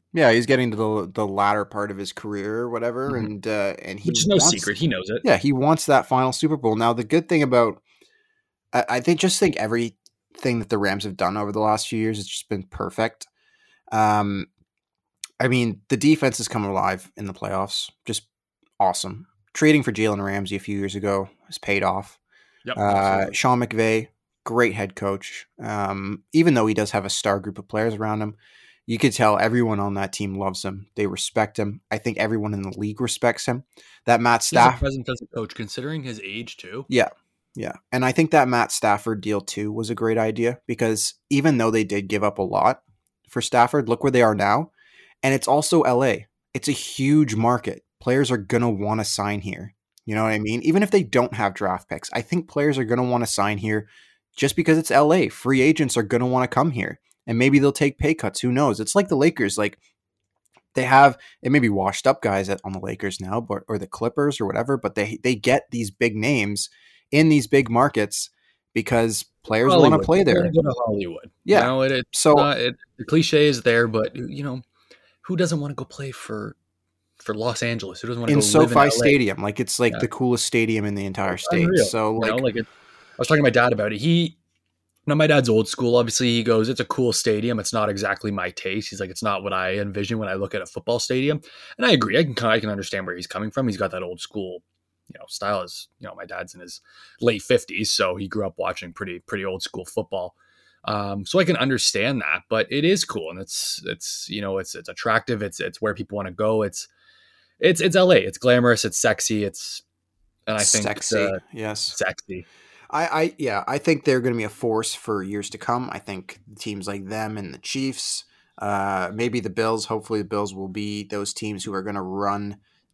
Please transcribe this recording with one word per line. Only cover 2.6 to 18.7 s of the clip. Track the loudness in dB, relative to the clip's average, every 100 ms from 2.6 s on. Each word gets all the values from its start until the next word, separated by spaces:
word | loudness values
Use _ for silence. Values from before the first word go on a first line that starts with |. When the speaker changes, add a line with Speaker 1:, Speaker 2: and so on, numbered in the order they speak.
| -4
Speaker 1:
whatever, | -4 -4 -4 -4
Speaker 2:
Mm-hmm. | -4 -6
Speaker 1:
and, | -6 -4
uh, | -2 -2 -4
and | -10 -6
he | -2
Speaker 2:
Which | 0
is | 2
no |
Speaker 1:
wants | 4 4
Speaker 2:
secret. | 2 -2 -2
He | -2
knows | -4 -6
it. | 0
Speaker 1:
Yeah, | 2 4
he | 2
wants | 2 2 2 4
that | 2 4
final | 2 2
Super | 0 -2 0
Bowl. | 0 2
Now, | 2
the | 0
good | 0 0 2
thing | 0
about, | 4 4 4 0 _ _ _ _ _ _ _ _ _
I, | -2 0
I | 0
think, | 0 2
just | 2 2
think | 0 0
everything | -2 -2 -2 -8 _ _ _ -6 -2 -2
that | -2
the | 0
Rams | 0 -2
have | -6 -2
done | -2 -2
over | -4
the | 0
last | 0 0 -2
few | -2
years | -2 -4
has | -8
just | -10 -8
been | -8
perfect. | -8 -8 -6 -2 -4 -6 -20 _ _ _ _ _ -4
Um, | 2 4 2 0 -4 -8 _ _ _ _ _ _ _ -10 -2
I | 0
mean, | 2 0 -2 -4
the | 2
defense | 4 4 2 -2
has | -4
come | -4
alive | -2 0 0 -2 -8 -12
in | -12
the |
playoffs. | -8 -6 -4 -4 -6 -8 _
Just | -8 -8 -10 _ _ _ _